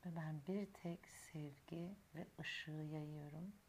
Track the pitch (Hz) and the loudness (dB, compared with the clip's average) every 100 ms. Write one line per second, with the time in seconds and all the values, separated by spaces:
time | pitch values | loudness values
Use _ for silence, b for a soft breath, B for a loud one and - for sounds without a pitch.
0 | 185 165 156 156 143 196 202 - 175 170 | 0 0 2 0 4 4 4 0 0 0
1 | - - - 156 147 143 - 165 175 202 | -4 -12 -6 -2 -2 -4 -4 0 0 -2
2 | - 151 175 - 143 - - 156 151 156 | -8 -6 -6 -2 0 0 0 2 2 2
3 | 151 151 147 151 180 208 | 2 -2 -2 -2 -4 -4